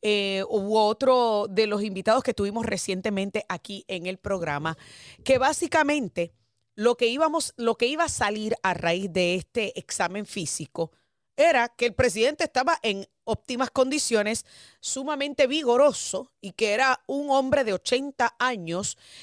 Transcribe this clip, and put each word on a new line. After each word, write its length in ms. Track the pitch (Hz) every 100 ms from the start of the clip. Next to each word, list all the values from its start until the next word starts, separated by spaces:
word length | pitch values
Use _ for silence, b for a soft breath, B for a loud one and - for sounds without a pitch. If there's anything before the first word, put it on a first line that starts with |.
eh, 440 | 214 208 196 190 190
u 280 | 220 196 220
otro 680 | 214 220 262 254 233 214 208
de 180 | 196 220
los 160 | 208
invitados 400 | 208 190 190 233
que 120 | -
tuvimos 300 | - 202 214
recientemente 800 | 220 196 - 185 214 202 196 214 -
aquí 360 | 175 - 196 -
en 180 | 190 175
el 120 | 190
programa, 600 | 208 196 165 143 156 165 B B B B
que 140 | - 262
básicamente 960 | 262 302 349 330 294 302 214 - 170 _ _ _ _
lo 220 | - 220 240
que 120 | 240
íbamos, 440 | 247 320 311 - -
lo 200 | 233 226
que 100 | 240
iba 180 | 302
a 40 | 330
salir 460 | - 214 214 214 214
a 100 | 190
raíz 380 | 175 170 175 196
de 220 | 170 180
este 440 | 180 - - 214 -
examen 460 | - - 175 190
físico 680 | 208 - 165 - 151 - 165 _ _ _ _ -
era 320 | 320 277 233
que 180 | _ 240
el 80 |
presidente 500 | - 254 202 233 302
estaba 340 | 320 - 262 330
en 240 | 226 196 196 _
óptimas 460 | - 220 - 247 269
condiciones, 720 | - 262 285 - 226 208 226 - B B B
sumamente 680 | - - 269 294 285 285 262
vigoroso, 840 | 294 277 240 285 226 - 190 254 _
y 120 | 196
que 200 | - 220
era 300 | 208 262 254 _
un 240 | 277 294
hombre 340 | 269 269 285
de 80 | 247
ochenta 640 | 185 - 247 285 269 240 -
años 600 | 247 240 165 170 202 - B B